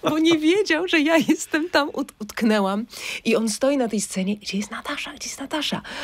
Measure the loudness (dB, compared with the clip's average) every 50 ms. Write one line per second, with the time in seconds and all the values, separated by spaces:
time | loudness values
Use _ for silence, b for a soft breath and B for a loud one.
0 | 0 0 2 4 4 4 4 4 4 4 4 4 2 2 0 0 0 2 2 2
1 | 4 4 4 4 4 4 2 0 0 -2 -2 -2 -2 2 2 2 2 2 -2 -4
2 | -6 -6 -6 _ -14 -10 -6 0 2 2 4 4 2 2 0 -2 -4 B B B
3 | B B B B B 2 2 2 2 0 -2 0 2 2 2 2 0 0 0 -2
4 | -4 -2 -4 -4 -2 -2 -2 -4 -6 -6 -4 -4 -4 -4 -8 -12 -8 -8 -8 -8
5 | -8 -10 -10 -10 -10 -10 -8 -10 -8 -6 -4 -4 -2 -2 -4 -4 -6 B B B